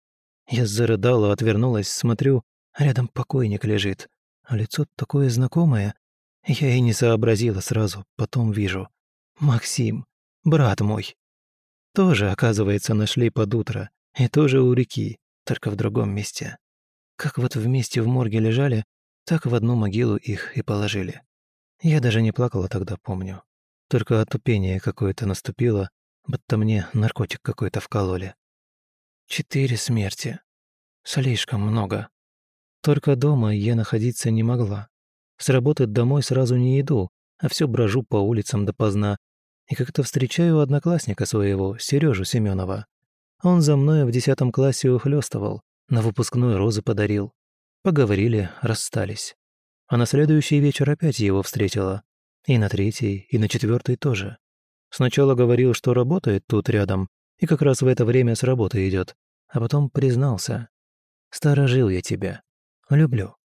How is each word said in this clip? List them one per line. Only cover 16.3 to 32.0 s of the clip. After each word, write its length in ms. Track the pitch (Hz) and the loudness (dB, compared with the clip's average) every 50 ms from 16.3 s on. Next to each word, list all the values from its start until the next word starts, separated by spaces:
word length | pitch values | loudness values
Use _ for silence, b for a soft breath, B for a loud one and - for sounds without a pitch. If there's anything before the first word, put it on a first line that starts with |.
| - - 110 104 - - _ _ _ _ _ _ _ _ _ _ _ | -10 -10 -12 -12 -12 -16 _ _ _ _ _ _ _ _ _ _ _
Как 220 | - - 147 - 127 | -8 -8 -6 -4 -2
вот 180 | 120 - - | -4 -2 -2
вместе 460 | 113 107 120 131 131 117 - - 123 | -2 -2 0 0 0 -2 -2 -2 0
в 40 | 110 | 0
морге 320 | 120 127 127 123 107 104 113 | 2 2 0 0 0 0 0
лежали, 460 | 110 110 113 131 143 139 117 110 107 _ _ _ _ _ _ _ - | 0 2 2 2 0 0 0 -2 -4 _ _ _ _ _ _ _ -4
так 220 | - 170 160 - | -2 -2 -2 0
в 80 | 127 120 | 0 0
одну 200 | 113 110 117 123 | 0 2 2 0
могилу 400 | 113 107 98 95 113 123 107 101 | 2 0 0 0 0 0 0 0
их 400 | 101 - - 101 - - - - | -2 -4 -6 -8 -8 -8 -8 -8
и 60 | - | -8
положили. 600 | - - 107 101 104 101 104 98 92 85 - - _ _ _ _ _ _ _ _ _ _ _ _ | -4 -4 -4 -4 -2 -4 -4 -6 -6 -8 -10 -14 _ _ _ _ _ _ _ _ _ _ _ _
Я 200 | - 165 156 147 | 0 2 2 2
даже 200 | 123 120 107 113 | 2 2 2 2
не 100 | 113 110 | 2 0
плакала 360 | - - 123 120 - 98 90 95 | 0 0 -2 -2 -2 -4 -4 -4
тогда, 280 | - 95 95 90 104 - | -4 -6 -6 -6 -8 -10
помню. 400 | - - 95 92 92 95 95 95 _ _ _ _ _ _ _ _ _ - | -8 -8 -8 -8 -8 -10 -12 -16 _ _ _ _ _ _ _ _ _ -2
Только 320 | - 120 110 - 120 110 | -2 -2 0 0 0 0
отупение 600 | 110 - - 110 - 131 113 101 95 92 92 95 | 0 0 -4 -4 -2 0 0 0 0 0 -2 -2
какое-то 460 | - 101 - - 110 95 95 - 113 | -4 -6 -6 -4 -4 -4 -4 -4 -4
наступило, 640 | 98 92 - - - 98 - 120 120 107 101 95 - _ _ _ _ _ _ - | -6 -6 -6 -8 -12 -6 -2 0 0 0 0 -2 -4 _ _ _ _ _ _ -10
будто 300 | - 131 - _ - 123 | -8 -8 -8 _ -4 -2
мне 320 | 107 107 110 110 101 87 - | 0 0 0 0 0 -2 -2
наркотик 480 | - 110 104 117 - - 104 - - - | -2 0 0 0 -2 -4 -6 -6 -6 -8
какой-то 380 | - - - - - 92 - 101 | -8 -8 -6 -4 -6 -6 -6 -8
вкололи. 540 | - - - 104 98 92 90 90 95 95 - _ _ _ _ _ _ _ _ _ _ _ _ _ _ _ _ _ _ | -8 -4 -4 -2 -2 -2 -4 -6 -8 -10 -16 _ _ _ _ _ _ _ _ _ _ _ _ _ _ _ _ _ _
Четыре 500 | - - - - - - 135 135 123 120 | -10 -8 -8 -8 -4 -2 -2 -2 0 -2
смерти. 640 | 107 - - 120 110 101 98 - - - 120 - - _ _ _ _ _ _ _ _ _ _ _ _ - | -4 -2 -2 -2 -2 -2 -4 -6 -8 -10 -10 -10 -12 _ _ _ _ _ _ _ _ _ _ _ _ -12
Слишком 560 | - - 143 131 131 117 113 - - 123 101 | -6 -4 -2 -2 0 -2 -2 -4 -4 -4 -4
много. 480 | 101 107 110 113 101 92 104 - | -2 -2 -2 -2 -2 -2 -4 -6